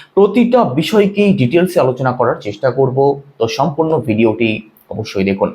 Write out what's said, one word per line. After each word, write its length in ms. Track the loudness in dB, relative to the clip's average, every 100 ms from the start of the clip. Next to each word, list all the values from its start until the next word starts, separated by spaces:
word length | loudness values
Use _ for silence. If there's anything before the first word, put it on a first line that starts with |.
| -6
প্রতিটা 500 | 2 2 4 2 2
বিষয়কেই 680 | 0 -2 0 2 2 2 2
ডিটেলসে 460 | 2 2 2 0 2
আলোচনা 320 | 0 0 -2
করার 240 | 0 -2 -2
চেষ্টা 280 | -6 -4 -2
করব। 500 | 0 0 2 0 0 -6 -4
তো 100 | -4
সম্পূর্ণ 440 | -2 -2 -2 -2 -2
ভিডিওটি 520 | -2 2 2 2 -2 -4 -10 _ -14
অবশ্যই 340 | -10 -8 -4
দেখুন। 260 | -2 0 -2